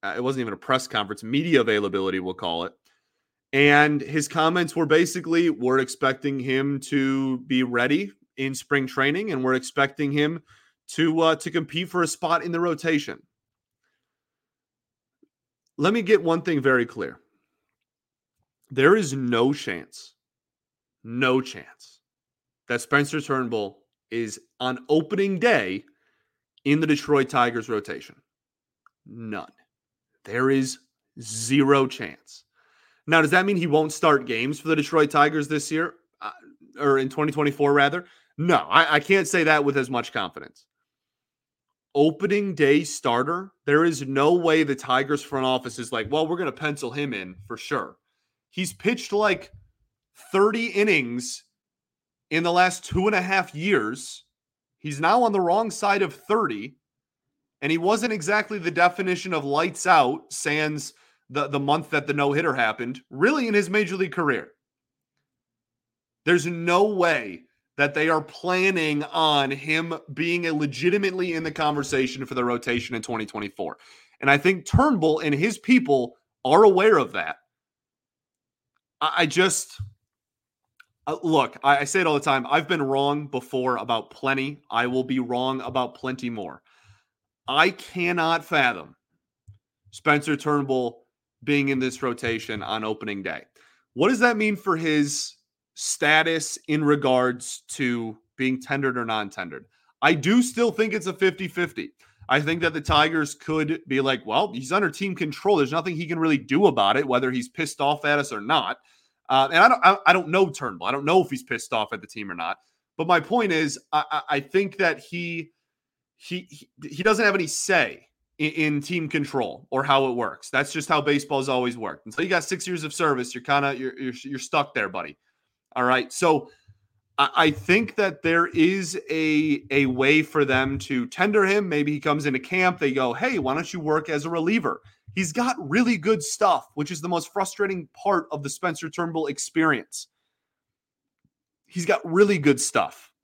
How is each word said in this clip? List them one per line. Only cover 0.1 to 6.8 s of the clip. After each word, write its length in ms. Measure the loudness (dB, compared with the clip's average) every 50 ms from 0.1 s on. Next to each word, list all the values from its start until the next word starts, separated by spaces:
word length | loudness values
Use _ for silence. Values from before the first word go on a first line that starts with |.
| -6 -4
it 40 |
wasn't 200 | -4 -4 -2 -4
even 120 | -4 -6 -8
a 40 | -10
press 320 | -2 -2 -2 -2 -2 -2
conference, 340 | -4 -4 -4 -4 -8 -10 -8
media 380 | -4 -2 -2 0 4 4 4
availability, 580 | 4 4 2 0 0 0 -2 -2 -2 -2 -2 -2
we'll 140 | -4 -6 -8
call 320 | -6 -6 -4 -4 -4 -4
it. 80 | -6 -8 _ _ _ _ _ _ _ _ _ _ _ _ _ _ _ 2
And 480 | 4 6 6 6 6 4 4 2 -2
his 260 | -4 -4 -4 -6 -6 -4
comments 480 | -2 0 0 0 2 0 -2 -2 -2
were 100 | -2 0
basically, 640 | 4 4 4 4 2 -2 -8 -4 -2 0 2 2 2
"We're 280 | 0 0 0 0 2 2
expecting 580 | 0 -2 -4 -2 -2 -2 -2 -2 -4 -4 -4 -4
him 440 | -2 -2 0 0 0 0 -4 -4